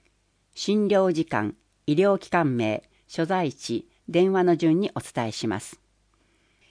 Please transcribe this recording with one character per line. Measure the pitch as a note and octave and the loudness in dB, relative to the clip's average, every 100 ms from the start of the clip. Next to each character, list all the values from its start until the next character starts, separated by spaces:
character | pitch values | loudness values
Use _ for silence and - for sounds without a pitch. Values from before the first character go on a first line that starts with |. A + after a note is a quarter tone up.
| _ _ _ _ _ - | _ _ _ _ _ -8
診 | - G#3 G3+ | -2 0 2
療 | G3+ F#3+ | 2 2
時 | D#3+ D#3 | 0 -2
間、 | A#2+ G#2+ - _ _ - | -2 -4 -6 _ _ -2
医 | |
療 | D3 G3 G3 | 2 2 2
機 | - | 0
関 | F3 D#3 B2 | 0 0 0
名、 | A2 G#2+ - _ _ | 0 -2 -6 _ _
所 | - E3 | -6 -2
在 | F#3+ D#3+ | -2 -2
地、 | - - A#2 - _ - | -6 -6 -6 -8 _ -4
電 | E3 F#3 | 2 2
話 | F#3+ | 4
の | F3+ E3 | 2 2
順 | E3 E3 | 2 2
に | G3 - | 0 -6
お | |
伝 | - - A2+ | -8 -6 -6
え | |
し | - A2+ | -4 -6
ま | G#2 | -6
す。 | - - _ _ _ _ _ _ _ _ _ | -8 -18 _ _ _ _ _ _ _ _ _